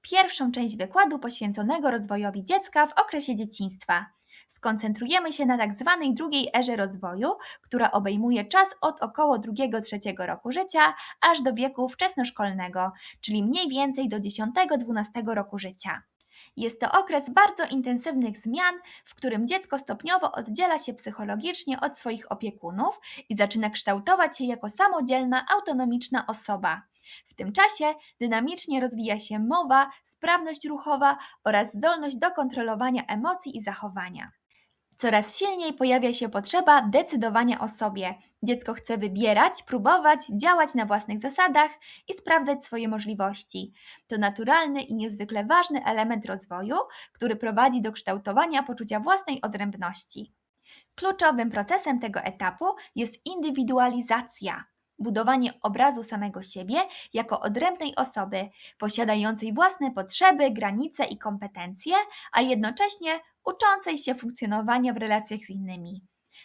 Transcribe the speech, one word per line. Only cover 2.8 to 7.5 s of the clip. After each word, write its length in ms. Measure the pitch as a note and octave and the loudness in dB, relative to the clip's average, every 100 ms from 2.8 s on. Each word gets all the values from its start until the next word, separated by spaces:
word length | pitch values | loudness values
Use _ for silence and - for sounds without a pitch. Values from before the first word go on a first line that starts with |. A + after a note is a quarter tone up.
| D4+ | 4
w 60 | - | 2
okresie 380 | G4 D4+ C#4+ G#3+ | 0 -2 -2 -4
dzieciństwa. 720 | G#3+ - F#3+ F#3+ - F3 G#3 _ _ - - | -4 -6 -6 -6 -2 -2 -2 _ _ -20 -10
Skoncentrujemy 840 | - A#3 G#3+ A3 G#3+ A#3+ F#4 E4 | -4 -2 -2 -2 -4 0 0 2
się 140 | D4 B3+ | 0 2
na 120 | A#3+ | 2
tak 160 | G#3 | 0
zwanej 400 | G3+ D4+ F4+ C#4 | 0 2 2 2
drugiej 360 | G#3+ D#4+ C#4+ A#3+ A#3+ | 0 0 0 2 0
erze 200 | B3 A3+ | 0 -2
rozwoju, 560 | F#3+ F#3+ F3+ F#3 C#4+ G#4 - | -2 -4 -8 -2 -2 -2 -10